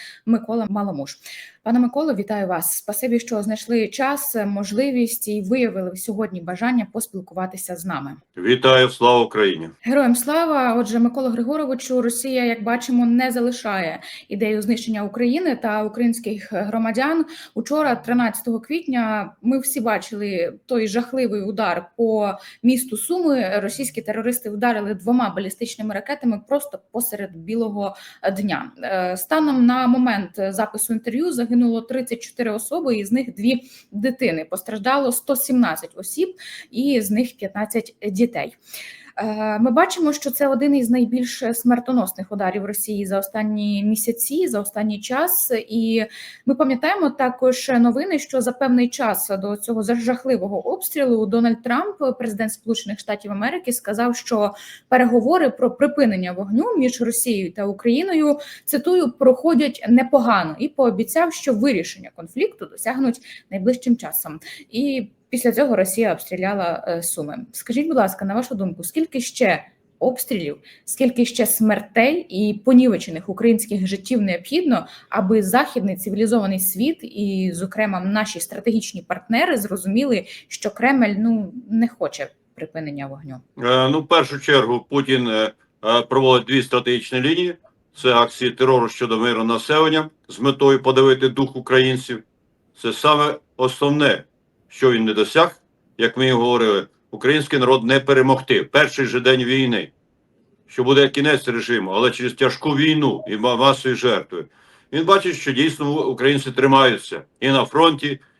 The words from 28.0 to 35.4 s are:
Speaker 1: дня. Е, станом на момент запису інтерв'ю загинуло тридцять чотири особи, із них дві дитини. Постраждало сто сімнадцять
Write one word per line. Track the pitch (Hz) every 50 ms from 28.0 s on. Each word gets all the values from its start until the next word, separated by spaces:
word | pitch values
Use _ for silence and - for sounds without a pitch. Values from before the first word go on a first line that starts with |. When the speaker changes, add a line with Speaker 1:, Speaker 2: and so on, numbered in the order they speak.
| - - - _ - 196 196 190
Speaker 1:
дня. | 208 196 156 - - - _ - -
Е, | - 190 185 180 180 185 185
станом | - - 311 320 311 294 269 254 240
на | 240 247 262 254 247
момент | 247 254 247 247 214 208 185 - _ 214 190 196
запису | 190 185 214 - - 214 - - 226
інтерв'ю | 220 - 240 214 269 339 359
загинуло | 285 240 240 226 247 240 247 233 226 226
тридцять | 233 - 254 262 247 - 226 233 -
чотири | - - - 240 220
особи, | 208 226 - - 294 359 320 262 226 208
із | 202 196
них | 233 262 254 247 -
дві | 202 208 247 262 247 - - - - _ _
дитини. | 202 208 202 262 247 - 262 190 160 160 160 -
Постраждало | 180 - - - 214 208 196 254 269 285 269 240
сто | 247 - - - 277
сімнадцять | 262